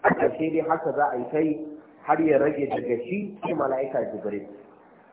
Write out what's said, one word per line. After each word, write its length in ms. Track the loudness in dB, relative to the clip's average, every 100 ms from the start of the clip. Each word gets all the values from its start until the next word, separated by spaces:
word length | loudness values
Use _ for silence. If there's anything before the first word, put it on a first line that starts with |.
A 100 | 2
ƙarshe 380 | 4 2 2 0
dai 80 | 0
haka 300 | 0 0 0
za 120 | 2 2
a 60 | 0
yi 80 | -2
kai 340 | 0 2 0 -6 -14 -20 -14
har 180 | 0 2
ya 160 | 6 6
rage 320 | 4 0 -2
daga 280 | -2 -2 -2
shi 360 | -2 -6 -6 -8
sai 120 | -4
mala'ika 520 | -2 0 0 -2 -2 -4
Jibril. 340 | -6 -6 -8 -10 -18 -20 -20 -20 -20 _